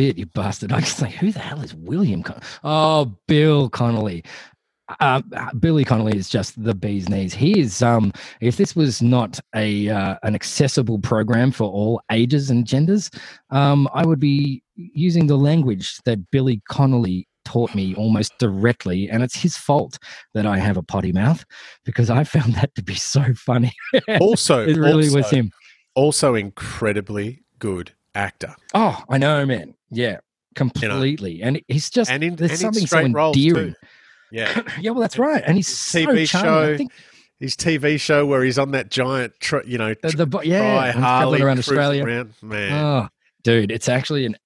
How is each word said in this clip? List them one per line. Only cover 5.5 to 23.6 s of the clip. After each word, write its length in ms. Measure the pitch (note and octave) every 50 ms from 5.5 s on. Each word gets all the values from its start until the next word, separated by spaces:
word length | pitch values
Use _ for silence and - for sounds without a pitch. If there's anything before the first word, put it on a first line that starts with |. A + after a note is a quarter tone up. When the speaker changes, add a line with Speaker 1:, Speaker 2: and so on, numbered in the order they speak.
| - A#2
Speaker 1:
Billy 240 | G2+ E3 D#3+ D3+ C3
Connolly 340 | - A#2+ A2 A2 G#2+ G#2+
is 120 | G2 F#2 -
just 320 | - G#2+ F#2 - - A#2 G#2+
the 100 | A2+ A2
bee's 360 | F#2+ - G#2 G2+ G2 F#2 F#2+
knees. 240 | G2+ G2 F#2+ F2+ -
He 260 | G#2 B2+ E3+ G#3+ G3+
is, 240 | C#3+ G#2+ - - B2
um, 280 | A#2+ A#2 A2+ G#2+ G2 - - - - - -
if 160 | A2 A#2+ B2
this 180 | - G3+ - -
was 260 | E3+ D#3 C3+ A2+ - A#2
not 360 | A#2+ B2+ B2+ A2+ G2 - - - _ -
a, 340 | A2 G#2+ G#2+ G#2 G2+ G#2 G#2
uh, 260 | G#2+ G2+ G2 F#2+ F#2+ - -
an 100 | G#2+ G#2+
accessible 640 | G#2 - - - - D3 C3+ - D3 B2+ A2 A2+ G#2
program 520 | G2+ - A#2+ A2 G#2+ G#2+ A#2 A2+ B2 C3+
for 140 | C3 - A2+
all 360 | G2+ F#2 G2+ G#2 G#2+ A#2 G#2+ - -
ages 380 | A2 A2+ A#2+ B2 D3 D3 C#3 C3+
and 160 | B2 A#2+ A#2
genders, 460 | - B2+ C3+ D#3 E3+ G3+ G#3+ - - - - - - - - _ _
um, 360 | C3+ C#3 C#3+ C#3 C#3+ C#3+ C#3 C3+ -
I 100 | C#3+ E3+
would 140 | E3 D#3+ C3+
be 440 | D3 C#3+ C#3 C#3+ C#3+ C#3 C3+ - - _ _
using 520 | - F3 - - D3 E3+ F#3 E3 E3+ E3
the 100 | C#3+ D3
language 600 | C3+ C#3 D3 D#3 E3 C#3+ B2 G#2 F#2 G2 - - - -
that 260 | B2 A2+ G2+ F2 -
Billy 300 | - C3+ C3 C3 A#2 G#2 - -
Connolly 580 | - - C#3 C3+ C3 A#2+ A#2 F#2+ F#2 F#2 - - _ _ _
taught 300 | - - A#2+ A#2 A2 -
me 180 | G2+ F#2+ F#2+ F#2+
almost 380 | G2+ G#2+ A2+ A2 G#2 A2 - - -
directly, 720 | B2 G#2+ G2 F#2+ G#2 A#2+ A#2+ - - F#2+ F2+ F#2 G2+ -
and 120 | A2 A#2
it's 140 | B2 - -
his 220 | - - F3 -
fault 420 | - - - C#3+ D3 - - - - - - - - - _ _
that 120 | G#2+ G#2
I 100 | G#2 G2+
have 200 | F#2+ F#2+ G#2 G2+
a 60 | - D#2+
potty 280 | - - G2 F#2+ F#2
mouth 320 | F2 F#2 G#2 C3+ E3+ - - _ - - - - - _ _
because 240 | - - - A#2 A2
I 140 | A#2 B2+ D3+
found 320 | - - D#3 B2 A#2 A#2
that 180 | F#2+ G#2 - -
to 80 | - F#2+
be 120 | G2 G2
so 380 | - - - - C#3 C#3 A#2+ A#2+
funny. 380 | - - - A#2+ B2